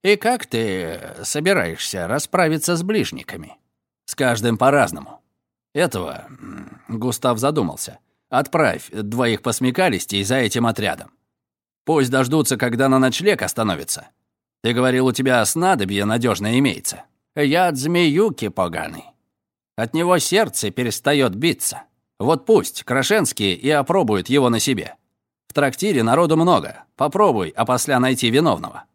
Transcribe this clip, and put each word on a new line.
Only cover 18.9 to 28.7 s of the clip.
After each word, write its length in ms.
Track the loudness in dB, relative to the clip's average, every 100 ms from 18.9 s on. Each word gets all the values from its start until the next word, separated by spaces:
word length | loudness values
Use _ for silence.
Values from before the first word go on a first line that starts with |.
| -12 -20 _ _ _ _ _ _ -6
От 180 | -4
него 240 | 0 2 2
сердце 520 | 2 0 0 -2 -6
перестаёт 640 | -4 -4 -2 0 2 2
биться. 500 | 2 -2 -2 -6 -8 -16 _ _ _
Вот 280 | 0 0 4
пусть 380 | 2 2 -10
Крашенские 720 | -4 -2 2 0 0 0 -2 0
и 140 | 0
опробуют 600 | 0 2 0 2 0 2
его 200 | 4 4
на 100 | 2
себе. 360 | 0 -2 -4 -16 _ _ _ _ _
В 60 |
трактире 480 | 0 0 0 0 2
народу 360 | 4 4 4 4
много. 480 | 4 2 0 -14 -20 _
Попробуй 540 | -2 2 2 2 -4
опосля 500 | -2 0 0 0 0
найти 300 | 2 0 2
виновного». 560 | 2 2 0 -4